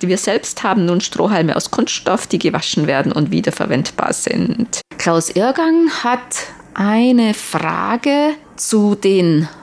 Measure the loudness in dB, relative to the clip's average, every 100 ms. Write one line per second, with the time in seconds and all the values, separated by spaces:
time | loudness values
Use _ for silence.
0 | -2 0 0 -2 -4 -4 0 2 2 0
1 | -2 -2 0 2 0 0 -4 -2 -2 -2
2 | -2 -2 -2 -2 0 -2 -2 -2 0 0
3 | 0 0 0 0 -2 -2 -2 -2 -2 -4
4 | -4 -4 -4 -2 -2 -2 -4 -6 -10 -6
5 | 0 0 0 0 0 0 2 4 2 0
6 | -2 -4 -4 -10 -12 -16 -10 -2 0 4
7 | 4 4 2 0 -4 -4 -2 -2 -2 0
8 | 0 2 0 -2 -10 -10 -2 2 2 2
9 | 2 4 4 4 0 -6